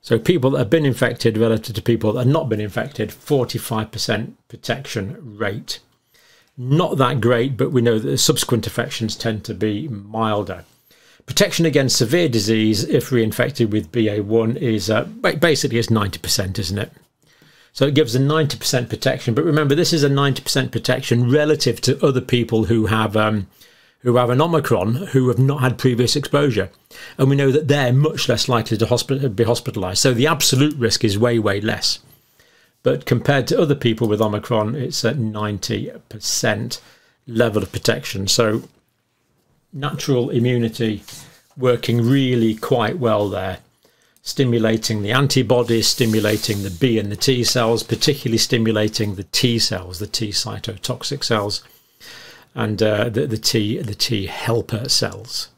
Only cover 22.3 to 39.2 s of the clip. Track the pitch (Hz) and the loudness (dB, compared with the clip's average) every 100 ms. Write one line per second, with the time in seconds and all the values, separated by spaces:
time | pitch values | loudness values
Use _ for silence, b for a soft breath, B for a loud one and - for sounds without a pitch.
22.3 | 123 113 113 104 117 107 110 107 107 107 | 0 2 0 2 2 2 0 2 2 2
23.3 | 107 95 b b b b b 123 123 120 | 0 -4 b b b b b 2 2 4
24.3 | 127 165 165 - 107 98 127 190 135 123 | 2 4 2 2 2 2 -2 0 2 2
25.3 | 117 135 147 131 127 131 117 120 147 143 | 2 2 2 0 2 0 2 0 0 0
26.3 | 143 147 104 92 _ _ B B - 135 | 0 2 0 -4 _ _ B B 0 2
27.3 | 139 135 135 147 143 127 127 156 151 - | 4 4 2 2 2 4 4 2 0 -2
28.3 | 117 - 120 110 107 113 120 - 135 135 | 0 2 0 0 -2 0 0 0 -2 -2
29.3 | 98 113 120 - 104 92 95 135 117 147 | 0 0 0 -4 -6 -4 0 2 2 2
30.3 | 151 - 127 147 151 110 - 113 101 120 | 2 2 4 2 2 -2 2 0 2 2
31.3 | 117 104 101 107 107 - - _ b b | 2 0 0 -2 -2 -4 -6 _ b b
32.3 | b b b b b 127 131 - 127 - | b b b b b -2 -2 0 0 2
33.3 | 139 - 262 160 143 120 110 113 104 110 | 0 0 0 0 2 0 0 0 0 0
34.3 | 104 - 113 107 135 123 - 113 143 110 | -2 -2 -2 -2 -4 -6 -2 -2 -2 -4
35.3 | 107 104 101 - 101 - - _ 107 - | -4 -6 -6 -4 -6 -6 -14 _ -12 -6
36.3 | - 117 107 123 - b b b b - | -2 -2 -2 -6 -10 b b b b -6
37.3 | 113 117 104 98 - - 117 - 98 98 | 0 2 2 -4 -2 -2 -2 -6 -6 -2
38.3 | - 110 110 - _ _ _ _ _ | 2 2 0 -6 _ _ _ _ _